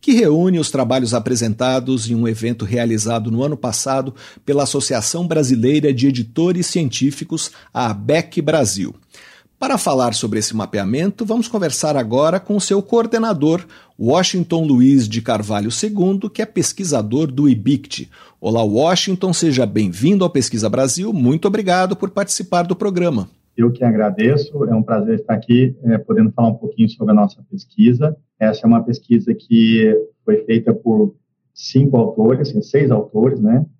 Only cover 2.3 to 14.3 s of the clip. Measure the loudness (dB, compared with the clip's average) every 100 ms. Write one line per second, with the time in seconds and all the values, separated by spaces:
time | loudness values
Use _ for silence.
2.3 | -2 -4 -6 -4 -2 -2 -2 -2 -4 -2
3.3 | -2 -4 -4 -6 -6 -4 -4 -4 -10 -20
4.3 | -18 -2 0 0 -2 -4 -4 -4 -6 -2
5.3 | 0 0 2 2 2 2 2 0 0 -4
6.3 | -2 -2 0 -2 -2 -4 -2 -2 -4 -10
7.3 | -8 -8 -14 _ -4 -4 -4 0 0 0
8.3 | -4 0 0 0 -2 -8 -10 _ -20 -20
9.3 | -20 _ _ -4 -2 0 0 0 -2 -4
10.3 | -4 -4 -4 -4 -4 -4 -2 -2 -4 -4
11.3 | -2 -2 -2 -4 -2 -2 -2 0 0 2
12.3 | 0 -2 -4 0 -2 0 0 0 0 -2
13.3 | 0 0 0 -4 -20 _ _ 0 2 2